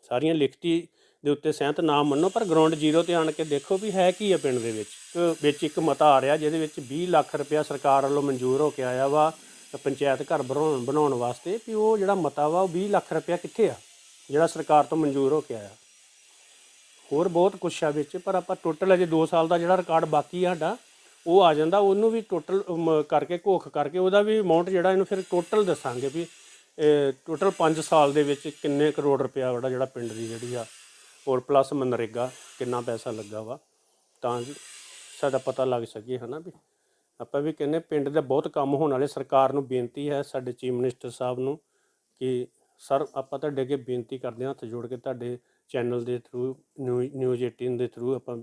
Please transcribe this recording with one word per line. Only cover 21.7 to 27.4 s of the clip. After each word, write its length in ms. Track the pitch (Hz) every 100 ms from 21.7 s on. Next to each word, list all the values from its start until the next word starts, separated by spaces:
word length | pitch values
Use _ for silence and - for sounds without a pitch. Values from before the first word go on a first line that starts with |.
| 196
ਉਹਨੂੰ 320 | 202 196 226
ਵੀ 100 | 226
ਟੋਟਲ, 440 | 208 175 - 190 196
ਅਮ, 320 | 170 165 156 151
ਕਰਕੇ, 300 | 156 143 175
ਘੋਖ 300 | 202 180 147
ਕਰਕੇ, 300 | 147 147 175
ਉਹਦਾ 240 | 185 202
ਵੀ 180 | 208 220
ਅਮਾਊਂਟ 300 | 190 165 175
ਜਿਹੜਾ, 220 | 190 175
ਇਹਨੂੰ 140 | 190 185
ਫਿਰ 160 | 196 185
ਟੋਟਲ 340 | 180 175 214
ਦੱਸਾਂਗੇ 440 | 202 151 135 123 135
ਵੀ, 180 | 147 165 - - - _ -
ਇਹ 340 | 151 147 143 131 -
ਟੋਟਲ 240 | 160